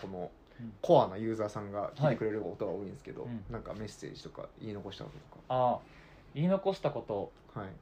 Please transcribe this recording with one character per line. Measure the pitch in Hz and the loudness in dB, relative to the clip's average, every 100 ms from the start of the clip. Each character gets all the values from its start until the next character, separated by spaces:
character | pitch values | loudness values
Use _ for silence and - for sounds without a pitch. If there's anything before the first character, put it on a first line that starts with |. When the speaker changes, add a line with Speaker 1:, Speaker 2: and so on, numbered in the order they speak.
Speaker 1:
こ | 95 | -8
の | 92 - - - - | -6 -8 -10 -20 -12
Speaker 2:
う | |
ん。 | 117 101 | -12 -4
Speaker 1:
コ | - 156 | 8 8
ア | 104 | 8
な | 95 | 2
ユ | 113 | -2
ー | 110 | 0
ザ | 104 | -2
ー | |
さ | 107 | -2
ん | 101 | -6
が | 101 98 117 | -4 -4 2
聞 | 147 | 4
い | |
て | 113 | 4
く | |
れ | 110 | 2
る | 107 | 0
こ | 90 98 | -2 -4
と | 104 | -4
が | |
多 | 90 | -2
い | 95 | -6
ん | |
で | 95 | -10
す | |
け | - | -12
ど、 | - | -10
Speaker 2:
は | 120 | -8
い。 | |
う | |
ん。 | 113 98 | -8 -8
Speaker 1:
な | 117 | -8
ん | |
か | - | -8
メ | 101 104 | -8 -8
ッ | |
セ | - - | -10 -12
ー | |
ジ | - | -12
と | - | -14
か | - - - | -12 -14 -10
言 | 110 | -10
い | |
残 | 104 98 | -8 -8
し | - | -10
た | |
こ | - | -12
と | - | -12
と | - - | -18 -16
か。 | - | -2
Speaker 2:
あ | 127 123 | 4 4
ー、 | 107 - - - - - | 4 -2 -20 -20 -20 -12
言 | 139 | 0
い | 175 | 4
残 | 190 196 | 4 2
し | 190 | 0
た | 151 | 0
こ | 117 - | -2 -2
と | 104 90 - - 113 | -2 -2 -8 -14 -10
Speaker 1:
は | 95 | -10
い。 | 80 | -10